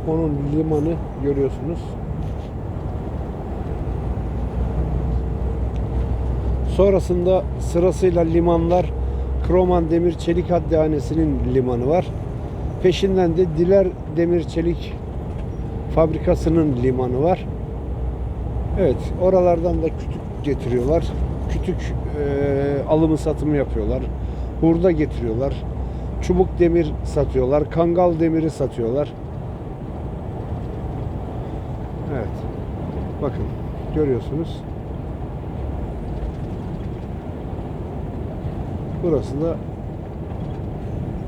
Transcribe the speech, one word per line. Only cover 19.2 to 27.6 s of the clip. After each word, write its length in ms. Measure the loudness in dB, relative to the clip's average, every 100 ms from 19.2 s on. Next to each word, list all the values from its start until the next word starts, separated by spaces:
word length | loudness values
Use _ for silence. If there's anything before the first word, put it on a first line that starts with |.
oralardan 600 | 4 6 4 4 2 0
da 40 | 0
kütük 320 | -2 -6 -6 -6 -4
getiriyorlar. 600 | -2 -2 0 2 4 2 2 -2 -2 -2 -2
Kütük, 420 | -2 0 -2 -2 -2 -2 -2
e, 680 | 0 0 2 2 2 0 2
alımı 280 | 4 4 4
satımı 400 | 0 0 2 2
yapıyorlar. 460 | 2 0 0 0 -2 -4 -4 -4 -6 2
Hurda 300 | 4 6 4
getiriyorlar. 640 | 4 2 0 -2 0 0 -2 -4 -4 -4 -4 -6 -4
Çubuk 380 | 2 4 4 4
demir 320 | 4 6 2 -2
satıyorlar. 680 | -2 0 2 2 4 2